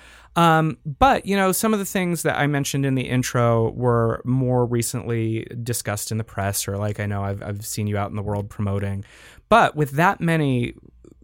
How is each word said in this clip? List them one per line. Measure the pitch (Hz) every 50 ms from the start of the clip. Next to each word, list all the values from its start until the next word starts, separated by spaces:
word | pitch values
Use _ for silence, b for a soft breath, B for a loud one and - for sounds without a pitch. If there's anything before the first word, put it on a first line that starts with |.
| B B B B B B -
Um, | 170 170 165 160 160 156 160 151 - _ 160 135 -
but, | 262 269 240 - -
you | 190 196
know, | 196 190 185
some | 180 - - 220 220
of | 202
the | 196
things | - - 196 180 175 170 160
that | - 151 - -
I | 143 143
mentioned | 147 139 143 - - 139 139
in | 139 131
the | 131 123 -
intro | 123 127 127 - - 123 120 117 117 117 113 117
were | - - 123 123 120 117 113 113 117 - -
more | 123 127 131 131 123 127 123 123
recently | 117 120 117 113 - - 120 - 120 117 113 113 113 110 113 - - - 120
discussed | 117 120 117 - - 113 104 104 - -
in | 110 110
the | 110
press, | - - 104 95 101 98 - -
or, | 98 98 101
like, | 104 104 104 -
I | 104
know | 101 101 101
I've, | 98 98 98 98
I've | - - 101 101 110
seen | - - 113 104
you | 104 104 101
out | 101 98
in | -
the | 104
world | 101 104 101 104 101 104
promoting. | - - 104 98 98 101 101 101 98 98 98 B B B B B B B B _
But | 214 226 190 - -
with | 151 151 135
that | 135 147 170 190 190 -
many | - 170 165 160 147 139 127 123 120 - - - - - _ - - - - _